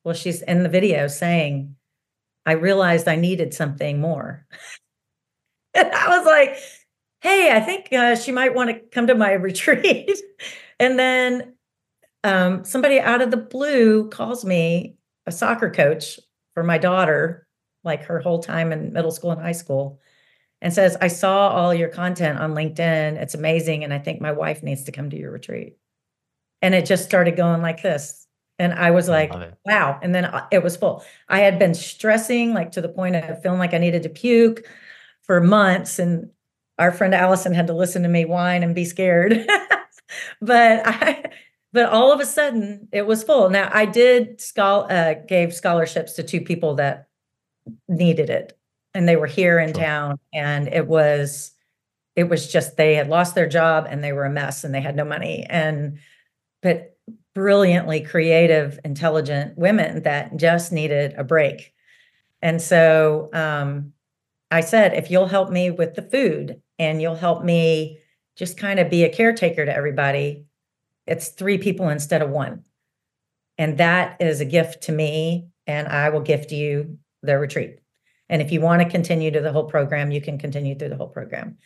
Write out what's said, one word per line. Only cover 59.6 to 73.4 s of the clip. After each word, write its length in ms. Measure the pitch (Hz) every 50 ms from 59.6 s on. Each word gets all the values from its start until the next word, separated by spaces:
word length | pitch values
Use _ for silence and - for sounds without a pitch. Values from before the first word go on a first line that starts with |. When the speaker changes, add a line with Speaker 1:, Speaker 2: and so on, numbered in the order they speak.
| 170 190 214 208 160 - - 156 -
Speaker 1:
that 340 | 156 143 143 - - - 147
just 340 | 160 165 170 170 170 -
needed 440 | 180 156 151 147 147 143 143 139 - -
a 60 | 143
break. 480 | 127 160 160 147 139 - - - _ _ _ _ _ _ _ _ _ _ _ _ _ _ -
And 200 | - 165 165 165
so, 680 | 165 - 180 165 165 160 160 160 156 156 151 156 151 151 -
um, 580 | 165 156 156 151 147 143 143 143 143 143 143 - _ _ _ _ _ _ _ _ _ _ -
I 100 | 165 165
said, 320 | 160 165 233 220 208 180 -
"If 180 | 165 - 165
you'll 160 | 175 185 190 180
help 220 | 190 196 190 190
me 180 | 180 180 180 180
with 240 | 170 175 165 165 -
the 60 | -
food, 600 | - - - 269 269 190 156 147 143 143 147 - _ _ _ -
and 220 | 165 156 160 160
you'll 140 | 156 165 165
help 280 | 160 180 175 170 170 -
me 560 | 175 170 170 165 165 160 156 156 156 156 - _ _ _ _ _ _ _ -
just 200 | 185 175 - -
kinda 280 | 208 196 196 190 170
be 180 | 151 175 170 170
a 60 | 160
caretaker 560 | - - 226 226 226 226 185 170 170 - 151
to 100 | 143 127
everybody, 720 | 139 143 151 139 139 143 139 139 143 143 147 147 147 147 _ _ _ _ _ _ _ _ _ _ _ - -
it's 220 | 165 165 - -
three 280 | - - 185 196 202 185
people 320 | 196 202 180 175 185 156
instead 320 | 151 147 147 - 175 156
of 80 | 156 139
one. 340 | 139 151 131 - - - - _ _ _ _ _ _ _ _ _ _ _ _ _ _ _